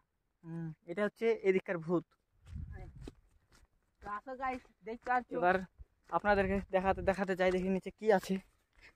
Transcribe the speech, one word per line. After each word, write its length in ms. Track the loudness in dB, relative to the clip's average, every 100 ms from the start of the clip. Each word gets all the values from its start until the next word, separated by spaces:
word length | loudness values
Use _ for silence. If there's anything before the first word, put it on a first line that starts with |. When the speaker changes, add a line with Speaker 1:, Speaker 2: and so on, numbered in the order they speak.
| _ _ _ _
Speaker 1:
হুম, 240 | -12 -10 -10 -12 -10
এটা 100 | -4 -4
হচ্ছে 200 | 0 0 2 4
এদিককার 300 | 2 2 -6 0
ভূত। 180 | -2 -2 _ _ _ -16 -12 -12 -12 -14 -16 -18 -20 _ _ _ _ _ _ _ _
Speaker 2:
তো 40 | -10 -10
আসো 160 | -8 -8
গাইস, 220 | -6 -6 -10 _ -14
দেখতে 220 | -10 -2
পাচ্ছ। 160 | -2 0 0
Speaker 1:
এবার 160 | 2 2 -2 -16 -20 _ -4 -2
আপনাদেরকে 400 | 2 4 4 0 0 0
দেখাতে, 260 | 2 0 2
দেখাতে 240 | 0 0 2
যাই 120 | 2 2
দেখি 140 | 2 -2
নিচে 160 | -4 -4
কি 80 | 4 4
আছে। 180 | 4 -4 -6 _ _ _ -20